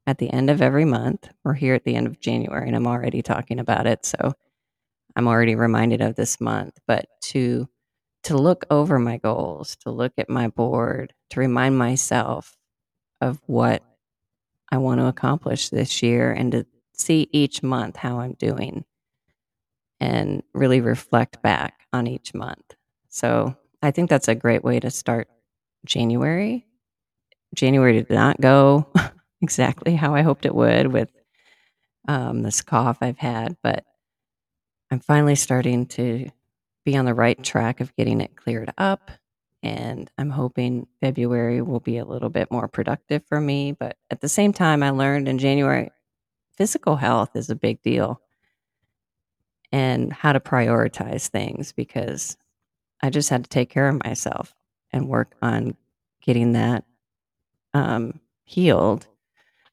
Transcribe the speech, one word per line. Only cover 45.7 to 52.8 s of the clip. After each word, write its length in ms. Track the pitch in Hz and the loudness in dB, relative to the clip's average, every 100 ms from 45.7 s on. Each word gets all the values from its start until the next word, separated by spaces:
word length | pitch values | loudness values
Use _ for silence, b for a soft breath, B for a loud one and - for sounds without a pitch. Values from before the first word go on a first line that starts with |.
| 135 - _ _ _ _ _ _ - | 0 -2 _ _ _ _ _ _ -4
physical 380 | 214 - - | -2 0 0
health 400 | 147 120 117 104 | 0 2 2 0
is 160 | 117 110 | -4 -8
a 60 | 117 | -4
big 260 | 113 113 | -2 -2
deal, 380 | 117 123 110 123 _ _ _ _ _ _ _ _ _ _ _ _ _ _ - | -2 -2 -2 -6 _ _ _ _ _ _ _ _ _ _ _ _ _ _ -4
and 400 | 135 131 123 120 | 0 0 0 -2
how 200 | - 151 | -2 2
to 80 | 135 | 2
prioritize 880 | - 127 117 117 117 - 104 - - | 2 0 2 2 0 -4 -8 -6 -6
things, 440 | - 110 - 143 | -6 -6 -8 -10
because 640 | - - - - 143 - - _ _ _ _ | -8 -8 -6 -8 -8 -10 -12 _ _ _ _